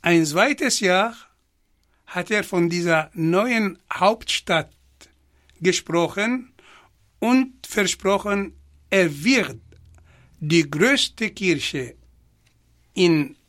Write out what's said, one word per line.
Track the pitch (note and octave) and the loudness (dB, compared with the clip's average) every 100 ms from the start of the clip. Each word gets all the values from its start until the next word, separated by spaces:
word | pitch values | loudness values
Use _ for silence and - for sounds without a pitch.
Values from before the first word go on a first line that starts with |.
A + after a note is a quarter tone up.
Ein | - E3+ D#3 | 4 2 2
zweites | D3+ A#3+ C#4+ C#4+ - | 0 0 0 -2 0
Jahr | F#3+ F3+ A3 A3+ - _ _ _ _ _ _ _ _ | 2 2 0 -4 -20 _ _ _ _ _ _ _ _
hat | - F3 | -8 -2
er | G#3+ | -4
von | F#3+ F3+ E3+ | -2 0 0
dieser | F3 F3 D#3+ D#3 - | 0 0 0 -2 -4
neuen | D#3+ F3+ A#3 A#3 G#3 E3 _ | 0 2 0 0 -2 -6 _
Hauptstadt | - F#3 A3+ - - - E3+ - _ _ _ - _ _ _ _ _ | 0 0 0 -4 -8 -2 -2 -2 _ _ _ -20 _ _ _ _ _
gesprochen | E3+ F3+ - E3 E3 - G#3+ B3+ A#3+ _ - - _ _ _ _ | -2 -2 -2 -2 -2 -2 -2 -4 -8 _ -20 -20 _ _ _ _
und | A3+ B3+ C4 - - | 0 2 0 -8 -8
versprochen, | - F#3+ - F#3+ G3 G#3 G3+ G3 - _ _ _ | -4 -2 -2 0 0 0 -4 -4 -10 _ _ _
er | G3 F3 C#3+ | 0 2 0
wird | F3 C4 F#3+ A2+ - - - - _ - _ - | 0 2 0 -8 -20 -20 -20 -20 _ -20 _ -12
die | D3+ E3 D3+ | 0 2 2
größte | D3+ A3 C4+ - - A3 | 2 2 2 -2 -4 -8
Kirche | - F#3+ D3+ - D3+ A#2+ - _ _ _ _ _ _ _ _ _ | -2 -2 0 -2 -6 -10 -14 _ _ _ _ _ _ _ _ _
in | - F3+ D#3+ C#3 - | 2 4 4 0 -10